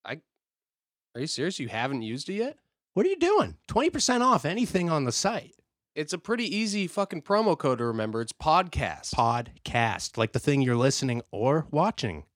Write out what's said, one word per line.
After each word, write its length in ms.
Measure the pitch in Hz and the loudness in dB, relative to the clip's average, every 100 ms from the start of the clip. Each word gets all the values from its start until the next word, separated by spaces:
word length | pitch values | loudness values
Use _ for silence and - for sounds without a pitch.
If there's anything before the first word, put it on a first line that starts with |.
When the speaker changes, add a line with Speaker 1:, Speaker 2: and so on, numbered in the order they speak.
Speaker 1:
I, 160 | - 151 _ _ _ _ _ _ _ _ _ | -10 -12 _ _ _ _ _ _ _ _ _
are 60 | 120 | -10
you 60 | 139 | -6
serious? 320 | - 156 190 | -4 -4 -4
You 100 | 123 | -6
haven't 340 | 110 131 139 | -2 -2 -2
used 260 | 110 127 151 | -4 -8 -6
it 60 | |
yet? 240 | 202 240 302 _ _ _ | -4 -4 -6 _ _ _
Speaker 2:
What 120 | - 330 | 0 2
are 20 | |
you 80 | 381 | 2
doing? 380 | 339 415 92 - - | 2 4 2 -6 -2
Twenty 240 | 220 311 | 0 2
percent 320 | 320 - 247 | 0 0 4
off 220 | 247 247 | 4 4
anything 460 | 151 202 233 185 175 | 2 -2 0 0 2
on 140 | 156 | 2
the 80 | 127 | 0
site. 420 | - 196 220 - _ _ _ _ | 0 -2 -2 -10 _ _ _ _
Speaker 1:
It's 180 | - 151 | -8 -6
a 60 | 180 | -6
pretty 260 | - 226 220 | -4 -4 -2
easy 320 | 202 220 208 180 | -2 0 -2 -2
fucking 340 | - 196 170 | -2 -4 -6
promo 340 | - 202 220 160 | 0 2 2 2
code 220 | 143 123 | 2 0
to 60 | |
remember. 360 | 120 113 110 110 | 0 -2 -2 -2
It's 120 | 113 | -6
podcast. 840 | - 156 165 180 - 110 76 - | -2 4 4 4 -2 -4 -4 -4
Speaker 2:
Podcast, 1040 | - 117 120 117 - - 120 117 92 - - | 2 2 2 -4 -12 -4 0 0 0 -8 -2
like 140 | 113 | 0
the 80 | 123 | 0
thing 200 | - 139 | 2 2
you're 160 | 127 120 | 2 4
listening 460 | 131 - 131 117 - | 2 2 -2 -4 -6
or 360 | 98 123 156 151 | -2 0 0 0
watching. 540 | 147 190 - 117 78 - | 0 0 0 -6 -6 -12